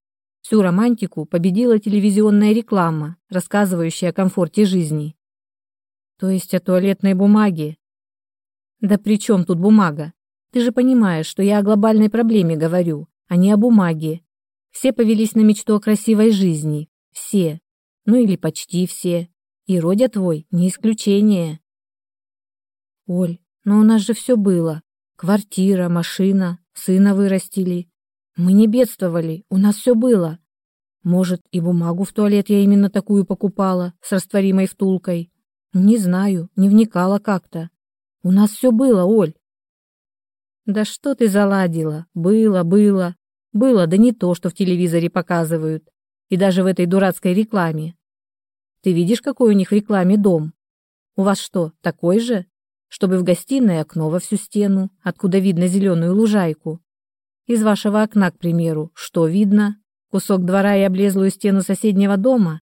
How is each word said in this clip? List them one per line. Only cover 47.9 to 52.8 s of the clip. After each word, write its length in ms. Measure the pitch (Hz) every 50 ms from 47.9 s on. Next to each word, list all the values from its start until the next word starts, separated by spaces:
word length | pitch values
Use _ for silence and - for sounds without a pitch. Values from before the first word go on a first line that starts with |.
| 170 _ _ _ _ _ _ _ _ _ _ _ _ _ _ _ _ _
Ты 100 | - 190
видишь, 300 | 175 165 175 175 240 -
какой 280 | - 285 262 - 254 220
у 60 | 208
них 140 | 196 185 -
в 20 |
рекламе 440 | 202 214 208 - 208 190 180 180 202
дом? 360 | 214 202 202 175 156 151 156 - _ _ _ _ _ _ _ _ _ _ _ _
У 80 | -
вас 160 | 190 202 196 -
что, 340 | - - - 190 165 156 - _
такой 380 | - 175 165 _ - 170 185 226
же? 280 | 233 240 240 190 180 _ _ _ _ _ _ _